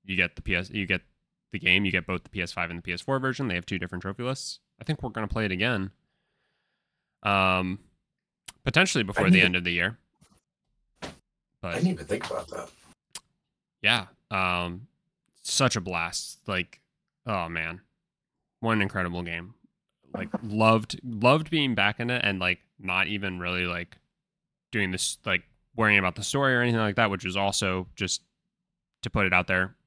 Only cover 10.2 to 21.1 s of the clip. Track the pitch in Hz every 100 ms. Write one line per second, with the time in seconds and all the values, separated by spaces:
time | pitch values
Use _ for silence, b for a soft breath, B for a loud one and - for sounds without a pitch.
10.2 | _ _ _ _ _ _ _ _ - -
11.2 | _ _ _ _ 90 85 180 180 73 104
12.2 | - - - - - - - _ _ -
13.2 | - _ _ _ _ _ 104 117 95 _
14.2 | _ 98 92 87 87 90 120 _ _ _
15.2 | _ _ - - 131 110 92 87 82 -
16.2 | - - - 92 87 _ _ _ _ _
17.2 | - 98 82 82 80 90 - _ _ _
18.2 | _ _ _ _ 113 110 98 101 90 87
19.2 | 87 85 90 120 _ _ _ _ _ -
20.2 | - - 113 104 110 113 110 - 127